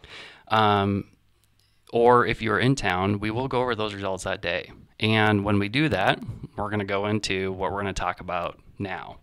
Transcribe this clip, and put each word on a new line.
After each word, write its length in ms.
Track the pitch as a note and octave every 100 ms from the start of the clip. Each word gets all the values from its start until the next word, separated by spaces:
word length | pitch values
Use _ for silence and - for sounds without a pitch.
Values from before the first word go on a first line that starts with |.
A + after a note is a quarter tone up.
| - - - - -
Um, 560 | A2 G#2+ G#2 G2+ G2 - _ _ _ _ _ _ _ -
or 360 | A#2 A#2+ B2 G#2
if 160 | A2+
you're 160 | A2 G2+
in 160 | A#2+ C#3
town, 440 | G2+ F2+ G2 G2+
we 120 | G#2+
will 160 | A2+ C3
go 140 | B2+
over 120 | B2+
those 220 | G#2+ G#2+ G2
results 280 | G2 F#2 F#2+
that 160 | F#2
day. 300 | F2 F2+ - - - -
And 440 | G#2+ A2 G#2+ G#2
when 140 | G2+ G2+
we 100 | G2+
do 220 | B2 D#3
that, 320 | F#2+ G#2+ - - - - -
we're 140 | G#2
gonna 160 | G#2 G2
go 220 | G2 G#2
into 460 | G#2+ - F#2+ F#2+
what 180 | F#2 F#2
we're 80 | G2+
gonna 140 | G2+
talk 260 | F#2 F2+ -
about 400 | F2+ F2 E2+ - - -
now, 380 | G2 F2 G#1 -